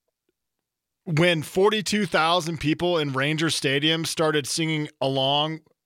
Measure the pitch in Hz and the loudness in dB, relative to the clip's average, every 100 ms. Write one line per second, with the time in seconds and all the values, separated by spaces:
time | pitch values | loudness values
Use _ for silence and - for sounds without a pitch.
0 | _ _ _ _ _ _ _ _ _ _ | _ _ _ _ _ _ _ _ _ _
1 | - 151 180 165 135 185 208 214 175 208 | -4 2 2 2 -2 2 2 2 0 -2
2 | 196 175 160 180 160 165 147 156 175 170 | 0 2 2 2 -2 -4 -2 0 0 0
3 | 147 131 143 156 160 - 143 139 151 160 | 0 0 0 0 0 0 0 2 2 0
4 | 160 - 156 151 127 - 160 156 151 - | -2 0 0 0 -2 -4 -2 -2 -4 -4
5 | 135 135 135 143 156 160 - _ | -2 0 0 0 0 -6 -14 _